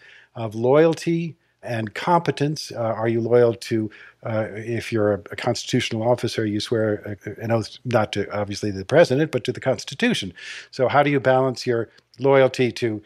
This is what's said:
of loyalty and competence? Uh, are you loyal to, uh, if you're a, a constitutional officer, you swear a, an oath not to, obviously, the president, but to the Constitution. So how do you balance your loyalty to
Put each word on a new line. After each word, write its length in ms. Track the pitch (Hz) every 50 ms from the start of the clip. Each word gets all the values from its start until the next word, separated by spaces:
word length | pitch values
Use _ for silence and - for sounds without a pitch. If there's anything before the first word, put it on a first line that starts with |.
| - - - - _ _ -
of 180 | 120 113 110 104
loyalty 840 | 110 117 127 139 151 165 165 160 156 - 170 170 165 170 160 131 _ _ _ _ _ -
and 280 | 117 120 113 113 104 -
competence? 800 | - - 180 175 170 170 147 135 - 139 147 156 - - - -
Uh, 60 | 120
are 280 | 117 110 110 110 113
you 140 | 117 113 117
loyal 320 | 113 113 120 120 120 117 113
to, 360 | - - - 117 110 107 104 - - - - _ _ -
uh, 240 | 120 110 110 110 104
if 400 | 98 110 110 117 117 110 - -
you're 220 | 113 107 104 104 101
a, 60 | 92 - -
a 40 | -
constitutional 640 | - - 123 98 - - - - 123 - - 113 110 110
officer, 420 | 120 123 - - 113 - - 113
you 140 | 107 104 107
swear 580 | - - 120 110 110 107 104 104 - 104 104 - -
a, 160 | 104 98 -
an 100 | 110 113
oath 260 | 117 113 104 - - - -
not 260 | 123 117 113 104 -
to, 180 | - 104 95 - -
obviously, 320 | 104 104 101 104 - - 104
the 140 | 98 95 92
president, 480 | - 127 156 170 - 127 139 160 -
but 140 | - 123 -
to 80 | - 117
the 80 | -
Constitution. 720 | - 135 120 95 - - 135 - 233 247 208 - 104 92 - - - - - - - -
So 180 | - - 127 113
how 140 | 113 143 143
do 60 | 147
you 120 | 143 135
balance 440 | 113 131 127 131 135 131 120 - -
your 240 | 123 120 117 110 - _ _ _ _ _ -
loyalty 500 | 127 139 139 135 131 123 - - 127 117 -
to 280 | - 123 117 107 104 -